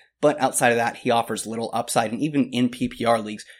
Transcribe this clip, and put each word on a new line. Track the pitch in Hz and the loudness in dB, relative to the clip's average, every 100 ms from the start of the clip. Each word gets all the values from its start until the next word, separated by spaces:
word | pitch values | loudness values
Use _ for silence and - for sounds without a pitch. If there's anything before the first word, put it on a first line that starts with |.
| _ _ | _ _
but | 147 147 | 2 2
outside | 131 - 127 | 0 2 2
of | 117 | 4
that, | 117 - | 0 -2
he | 127 | 0
offers | 117 117 110 104 | 0 0 -6 -6
little | 113 117 | -6 -4
upside. | 113 - 131 113 | -4 0 0 0
And | 110 | -2
even | 147 143 127 | -2 0 0
in | 120 123 | 2 0
P | - 123 | 0 -6
P | - | -2
R | 113 117 | 2 2
leagues, | 107 107 - - | 0 -10 -14 -20